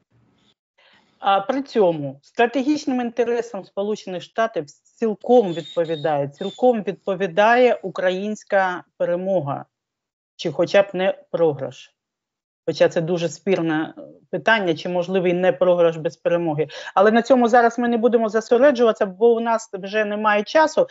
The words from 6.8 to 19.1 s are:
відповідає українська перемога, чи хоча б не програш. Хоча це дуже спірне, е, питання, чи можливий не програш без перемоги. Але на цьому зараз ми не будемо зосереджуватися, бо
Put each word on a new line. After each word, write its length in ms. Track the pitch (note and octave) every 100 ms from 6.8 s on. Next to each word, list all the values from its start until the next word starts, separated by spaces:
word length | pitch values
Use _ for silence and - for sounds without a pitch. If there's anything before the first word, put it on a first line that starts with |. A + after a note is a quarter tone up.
відповідає 920 | G3+ F3 - F#3 G3 E3 G#3+ A#3+ B3 G#3
українська 1000 | F#3+ - F#3 F#3 G#3 G#3+ - G3 F#3 F3+ - -
перемога, 680 | F3 F3 F#3 F#3 C#3 C3+ C#3 _ _ _ _ _ _ -
чи 140 | F3
хоча 300 | C#3+ F3 G3+
б 40 | G3
не 300 | F3+ F#3+ F#3+ _
програш. 600 | E3+ E3 C#3+ C3+ C3 - _ _ _ _ _ _ _ -
Хоча 220 | D#3 E3+
це 120 | F3+
дуже 280 | E3 F3 E3+
спірне, 640 | - - F3+ E3 D#3 D#3 -
е, 40 | D3 D#3+ _
питання, 440 | F#3 - A3 F#3
чи 140 | D3+ F3+
можливий 440 | F3+ E3+ F#3+ F3+
не 200 | F3 F#3
програш 440 | F3 F3+ F3 E3+ E3
без 200 | D#3+ -
перемоги. 520 | F3 E3+ E3+ D3 D3 - -
Але 160 | - G#3
на 120 | A3+
цьому 260 | A3+ C4 A#3+
зараз 300 | A#3+ A#3 A#3
ми 100 | A#3+
не 80 | A#3
будемо 320 | A#3 A#3 A3+
зосереджуватися, 800 | A3 G#3+ A#3 C#4+ A#3+ A#3 G#3+
бо 280 | G3